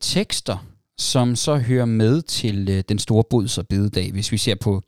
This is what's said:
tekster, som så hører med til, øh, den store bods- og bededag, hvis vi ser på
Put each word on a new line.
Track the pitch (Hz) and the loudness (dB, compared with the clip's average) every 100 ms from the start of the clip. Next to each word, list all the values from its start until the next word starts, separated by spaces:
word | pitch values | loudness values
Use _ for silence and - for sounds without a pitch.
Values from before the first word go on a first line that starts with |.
tekster, | - 175 214 - - 98 - - _ - | -4 -2 -2 -4 -6 -8 -8 -20 _ -8
som | - 131 123 120 | -2 2 2 0
så | - 147 | 0 0
hører | 120 127 | 2 2
med | 117 110 110 143 | 2 2 4 2
til, | 165 - 117 98 98 | 0 -4 -2 -2 0
øh, | 95 92 | 0 0
den | 107 | -2
store | - 110 113 | 2 2 4
bods- | 120 98 - | 2 0 -4
og | 87 | -2
bededag, | 98 101 98 92 | 0 0 0 -4
hvis | 98 104 | -4 -2
vi | 110 | -2
ser | - | -2
på | 98 - 98 | -2 0 -2